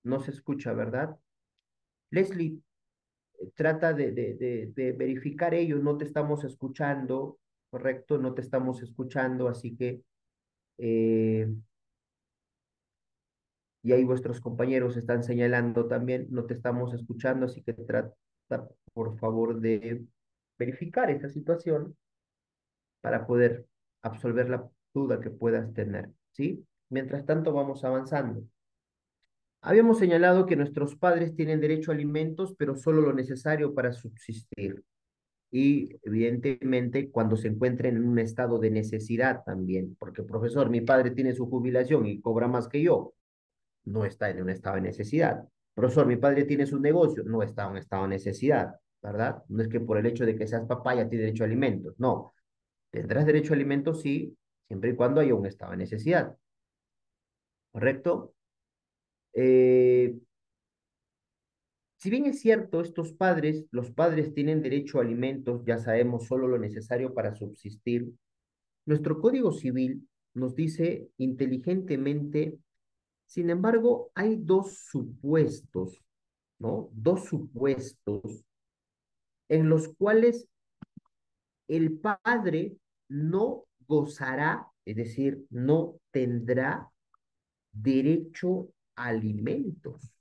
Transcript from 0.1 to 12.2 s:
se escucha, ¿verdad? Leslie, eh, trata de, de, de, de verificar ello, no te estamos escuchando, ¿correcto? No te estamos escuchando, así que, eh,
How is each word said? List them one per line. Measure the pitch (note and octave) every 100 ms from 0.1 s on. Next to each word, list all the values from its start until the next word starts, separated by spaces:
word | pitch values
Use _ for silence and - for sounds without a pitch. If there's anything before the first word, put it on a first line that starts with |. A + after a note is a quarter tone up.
| C#3
se | -
escucha, | C3+ - C#3+ A#2+
¿verdad? | A2+ G#2+ B2+ D#3 - _ _ _ _ _ _ _ _ _
Leslie, | E3+ F#3+ F#3 E3 D#3 _ _ _ _ _ _ _ -
eh, | F#2+
trata | - D#3+ D#3 E3
de, | D3 C3+
de, | A#2+ B2+
de, | - B2+ A#2+ A2
de | A#2+ C3
verificar | B2+ C3 C3 D3 C#3+ E3+
ello, | E3 E3 C#3+
no | C#3+ D3
te |
estamos | D3 D3+ D3 D3
escuchando, | C#3 - C3 - C#3+ C#3 C3 C3 C#3 - _ _ _
¿correcto? | B2+ C3 C3 - C#3+
No | B2+
te | B2+
estamos | B2+ C3 B2+ B2
escuchando, | A#2+ - B2+ C#3 B2+ B2+ B2
así | A#2 A#2+ A2+
que, | B2 B2 _ _ _ _ _ _ _ -
eh, | A#2 A2+ A2+ A2+ A2 A2 A2 A2 - _ _ _ _ _